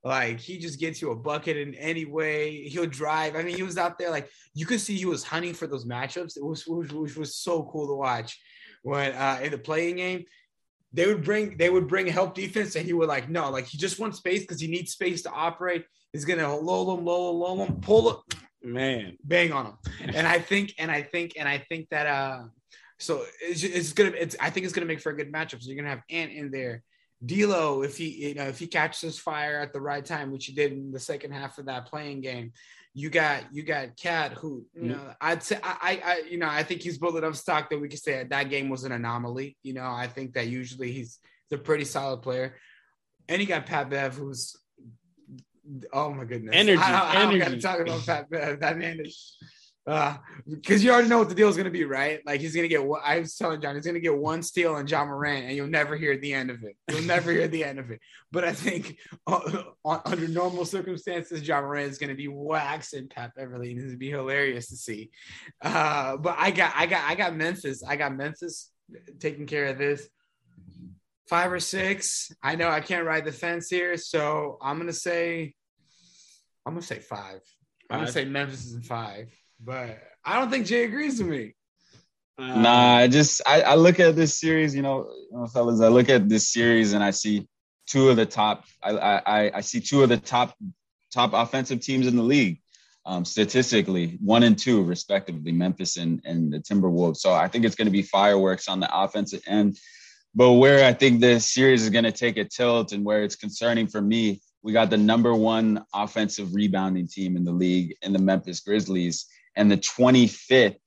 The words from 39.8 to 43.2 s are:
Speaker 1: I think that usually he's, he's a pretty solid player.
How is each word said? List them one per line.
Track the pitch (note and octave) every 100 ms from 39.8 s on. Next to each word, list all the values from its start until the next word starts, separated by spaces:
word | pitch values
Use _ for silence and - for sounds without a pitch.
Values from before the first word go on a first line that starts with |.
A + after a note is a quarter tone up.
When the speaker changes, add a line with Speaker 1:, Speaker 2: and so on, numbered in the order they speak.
| B2+
Speaker 1:
I | B2 B2
think | B2+ C3
that | B2+ A#2
usually | B2+ B2+ B2+ B2+
he's, | B2+ A#2 - _ _ _
he's | C#3+
a |
pretty | D3 D3+
solid | C#3 C#3+ C3+ B2+
player. | B2 B2+ C3 - _ _ _ _ _ _